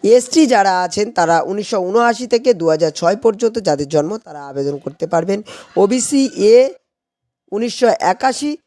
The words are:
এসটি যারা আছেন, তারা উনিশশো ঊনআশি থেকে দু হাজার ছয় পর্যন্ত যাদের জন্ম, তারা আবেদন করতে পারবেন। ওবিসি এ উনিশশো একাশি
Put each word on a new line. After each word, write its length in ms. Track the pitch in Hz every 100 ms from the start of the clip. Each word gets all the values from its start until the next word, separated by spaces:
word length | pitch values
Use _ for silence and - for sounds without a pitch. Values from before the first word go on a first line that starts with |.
| 202 240
এসটি 260 | - 330 285
যারা 180 | 226 196 180 180
আছেন, 200 | 196 214 233
তারা 180 | 165 165 165
উনিশশো 280 | 202 202 208 180
ঊনআশি 380 | 214 240 226 247
থেকে 160 | 233 262 196
দু 60 | 165
হাজার 200 | 156 160 -
ছয় 160 | 170 208
পর্যন্ত 320 | 233 202 226 233 190
যাদের 200 | 147 139
জন্ম, 180 | 156 156 220 -
তারা 140 | 151 143
আবেদন 260 | 139 139 139
করতে 200 | - 151 165
পারবেন। 260 | 170 170 202 208 - - -
ওবিসি 400 | 196 247 - 277 269 - 202
এ 40 | 240 269 262 _ _ _ _ _ _ _
উনিশশো 340 | 202 240 - 240 - 170
একাশি 380 | 185 262 - 294 302